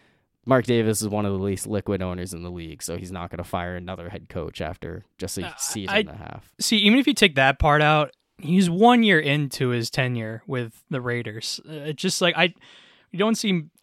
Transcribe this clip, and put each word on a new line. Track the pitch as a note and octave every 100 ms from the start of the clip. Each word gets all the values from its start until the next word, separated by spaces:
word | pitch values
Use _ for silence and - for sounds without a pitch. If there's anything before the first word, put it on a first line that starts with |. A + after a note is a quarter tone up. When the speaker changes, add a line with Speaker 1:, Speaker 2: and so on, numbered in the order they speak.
| _ _ _ _ A#2+
Speaker 1:
Mark | C3
Davis | - A#2 A2 G#2
is | G#2+
one | G#2 G2+
of |
the | G2
least | G2 F#2+ G#2
liquid | G#2 - F#2+
owners | F#2 F2+ F2+
in | E2+
the | F2
league, | F2 D#2+ D2
so | - F2
he's | F2+
not | F#2 F2
gonna | F2
fire | F2 F#2 F2 F2+
another | F2+ F#2 E2+
head | F2 D#2+
coach | F2+ D2+ -
after | D#2+ F2+ E2 F2 - _
just | F#2 G2
a | G2
Speaker 2:
Uh, | -
Speaker 1:
season | - A2+ F#2+
Speaker 2:
I | G2+
Speaker 1:
and | F#2+
a | F2
half." | - - - -
Speaker 2:
see, | - G#3+
even | G#3 B3+
if | C#4
you |
take | B3 G3+
that | C3+ C3+ C#3
part | D#3 D3
out, | D3+ D3+ D3 - _ -
he's | C#3+ F#3 F3+
one | E3+ A#3 B3
year | A3 E3
into | C#3+ D3 C#3 - B2+
his | A#2+ A#2
tenure | - B2+ A#2+ A2 A2 -
with | B2+ A2+ - _
the | C3+
Raiders. | B2 A#2+ A2+ A2 - - -
Uh, |
it's | D#3 D3+ D3
just | F#3+ -
like, | F3 D#3+
I, | F3 - - - - _ _
you | F3
don't | A3
see | A3 G#3+ F3 D#3 _